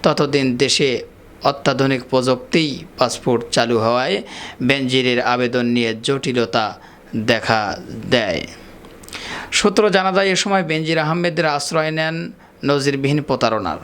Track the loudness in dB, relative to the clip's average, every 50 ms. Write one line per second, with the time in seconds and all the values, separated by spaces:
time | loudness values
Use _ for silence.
0 | 2 2 2 2 0 2 2 2 2 2 2 2 2 2 2 2 2 0 0 -2
1 | -6 -10 -18 -20 -20 -20 -20 -2 -2 -2 -2 2 0 0 2 2 2 2 2 -2
2 | -2 0 0 2 2 2 0 0 -2 0 2 2 2 2 -4 -8 -12 -16 -2 0
3 | 0 0 0 -4 0 0 0 0 0 0 0 0 2 2 2 2 2 2 2 2
4 | 0 0 -2 -4 -6 -8 -14 -14 -14 -16 -10 -4 0 2 2 2 2 0 0 2
5 | 2 2 2 2 2 2 0 2 0 0 0 0 0 2 2 2 2 0 -2 -4
6 | -2 -2 -2 -2 -2 -2 0 0 0 0 0 0 0 0 -4 -10 -18 -20 -20 -20
7 | -20 -8 -8 -6 -2 -2 -2 -2 0 2 2 2 2 -2 -6 -8 -10 -14 -14 -12
8 | -4 -2 0 0 0 0 -4 -4 -6 -10 -14 -18 -20 -20 -20 -20 -20 -20 -20 -20
9 | -20 -16 -14 -14 -12 -12 -12 -12 -10 -4 -4 2 2 4 4 4 4 4 4 2
10 | 2 2 2 2 2 2 2 0 0 0 0 0 0 0 -2 -2 0 0 0 0
11 | 0 0 0 0 0 -2 0 0 0 0 0 0 -4 -2 -2 0 0 0 -2 -2
12 | -2 -2 -4 -6 -8 -10 -12 -16 -20 -20 -18 -6 0 0 2 2 2 0 0 0
13 | 0 0 0 0 0 0 -2 2 2 2 2 0 -2 -4 -6 -6